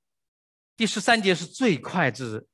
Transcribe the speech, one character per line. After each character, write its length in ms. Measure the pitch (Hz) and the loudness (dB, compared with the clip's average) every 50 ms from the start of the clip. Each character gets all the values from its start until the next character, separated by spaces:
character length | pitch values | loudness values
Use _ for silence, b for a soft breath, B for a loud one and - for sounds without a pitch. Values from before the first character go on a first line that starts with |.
| _ _ _ _ _ _ _ _ _ _ _ _ _ _ _ | _ _ _ _ _ _ _ _ _ _ _ _ _ _ _
第 100 | - 226 | -2 -2
十 140 | 196 - 214 | -2 -2 0
三 200 | - - 233 220 | 2 2 2 4
节 140 | 196 196 180 | 4 2 2
是 100 | 151 175 | 0 -2
最 320 | - - - 262 233 165 | -8 -4 0 2 2 2
脍 360 | 117 - - - 185 160 127 | 0 -2 -4 -2 0 0 0
炙 360 | 110 123 131 113 107 110 - _ | -2 -4 -8 -8 -8 -10 -12 _